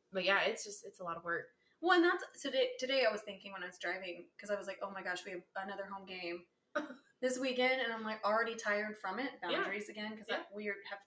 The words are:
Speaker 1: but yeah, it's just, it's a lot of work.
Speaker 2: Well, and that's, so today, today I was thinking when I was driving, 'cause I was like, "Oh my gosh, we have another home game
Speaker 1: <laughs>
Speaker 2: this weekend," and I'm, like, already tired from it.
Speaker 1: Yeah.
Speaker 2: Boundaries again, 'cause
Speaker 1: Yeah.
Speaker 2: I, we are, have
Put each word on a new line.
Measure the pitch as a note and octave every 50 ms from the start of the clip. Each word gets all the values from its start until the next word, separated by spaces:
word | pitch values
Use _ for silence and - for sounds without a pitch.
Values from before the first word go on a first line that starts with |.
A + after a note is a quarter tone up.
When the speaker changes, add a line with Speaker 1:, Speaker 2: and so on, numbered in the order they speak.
| _ _
Speaker 1:
but | F#3+ F#3+ E3+
yeah, | F#3 G3 F#3+
it's | E3 G3 A3+ - -
just, | G#3 G3 - -
it's | G#3 - -
a | F#3
lot | E3+ E3 E3+
of | E3+
work. | E3+ E3+ D#3+ - - _ _ _ _ _ -
Speaker 2:
Well, | D#4 F4+ F#4
and | F4+ E4
that's, | F4 F#4+ F#4 - - - - -
so | C#4
today, | B3+ C4 B3+ - - -
today | B3+ B3+ C4+ C4+ B3 A3
I | G#3+
was | -
thinking | - G#3+ G3 F#3+ - G3+ G3
when | F#3+ F3+
I |
was | F3+ F3+ -
driving, | - F3 F#3 F#3 F#3+ F3+ E3+ F3 F3 - _ -
'cause | G#3 G#3
I | G#3
was | G3+ F#3+
like, | F#3+ F#3+ - G3+
"Oh | G3
my | G3 F#3+ F#3+
gosh, | F#3 F3+ F3 -
we | G3+ F#3
have | F3 F3 _ -
another | G3 F#3+ G3+ G3 F#3+ G3
home | G3 G3 G3 F#3+
game | F#3+ F#3 F#3 F3+ E3+ F3 F3 - _ _ _ _ _ -
Speaker 1:
<laughs> | D4 D4 - C4+ - _ _ _ -
Speaker 2:
this | B3 C4 B3+ B3+
weekend," | C#4 C4 B3 B3 B3 B3+ C4 C4 A#3+
and | A#3 A3+
I'm, | A3+ A3
like, | G#3+ G#3+ - -
already | G#3 G#3+ A3+ A#3 A3+ A3+
tired | A3 - G#3+ G#3 G#3 G#3 G#3+ G#3+ -
from | - F#3+ F#3+ A3+
it. | C4+ C#4 - - -
Speaker 1:
Yeah. | F3 C4 E4+
Speaker 2:
Boundaries | G4 - G3 G#3 G#3 -
again, | G#3+ G#3+ G#3+ G#3+ A3
'cause | G#3+ G#3 -
Speaker 1:
Yeah. | B3 D#4+
Speaker 2:
I, | E4 - G3
we | G#3 G#3+ G#3
are, | G3 - - -
have | G3+ - -